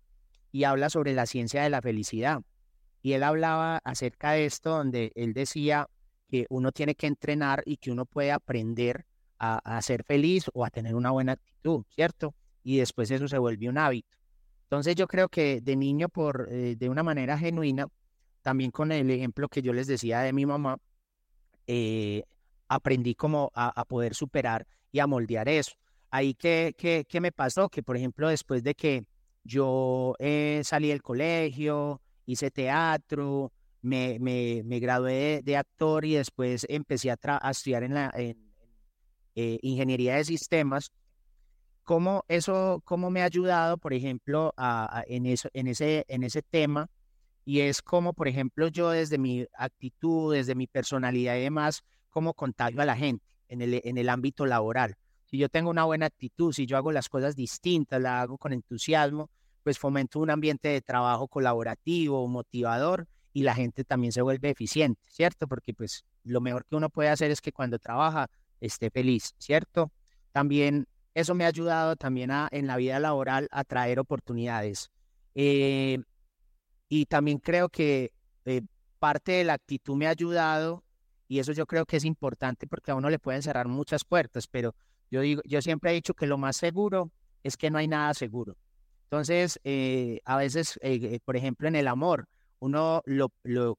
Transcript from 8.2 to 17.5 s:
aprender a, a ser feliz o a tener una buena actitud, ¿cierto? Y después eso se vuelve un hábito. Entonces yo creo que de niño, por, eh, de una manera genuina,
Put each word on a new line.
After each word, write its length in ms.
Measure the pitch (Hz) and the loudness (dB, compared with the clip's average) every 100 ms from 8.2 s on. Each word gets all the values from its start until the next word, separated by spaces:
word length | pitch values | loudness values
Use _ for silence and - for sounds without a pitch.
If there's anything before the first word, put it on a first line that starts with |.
| 143 | 0
aprender 720 | 147 - 123 110 117 120 123 - _ _ - | 0 -2 -4 -2 0 0 0 -8 _ _ -4
a, 200 | 113 113 | -2 -2
a 240 | 107 117 | -4 -4
ser 220 | - 120 | -2 -2
feliz 400 | - 143 160 185 - | 2 2 4 2 0
o 100 | 123 | -4
a 60 | 117 | -4
tener 240 | - 113 | -4 -4
una 160 | 117 123 | -2 0
buena 220 | 131 131 | 0 0
actitud, 520 | 131 _ _ 156 147 - | -2 _ _ -2 -2 -2
¿cierto? 460 | - 165 - 151 - _ _ | -2 -2 -2 -10 -10 _ _
Y 160 | 127 135 | 0 2
después 320 | 120 - 110 | 2 0 -2
eso 160 | 131 139 | 0 0
se 100 | 139 | 0
vuelve 300 | 120 104 117 | 0 0 -2
un 100 | 139 | 0
hábito. 380 | 151 123 - _ _ _ _ _ | 0 0 -6 _ _ _ _ _
Entonces 320 | - 143 147 | -4 0 2
yo 120 | 175 185 | 2 2
creo 220 | 185 185 | 2 2
que 320 | 170 143 127 | 2 2 2
de 160 | 127 135 | 0 0
niño, 320 | 139 143 175 | 2 2 0
por, 400 | 180 151 131 117 | 0 -2 -2 -4
eh, 260 | 123 123 113 | -4 -2 -2
de 120 | 127 | -2
una 140 | 131 | 0
manera 340 | 165 147 127 147 | 0 0 0 0
genuina, 520 | 170 | 0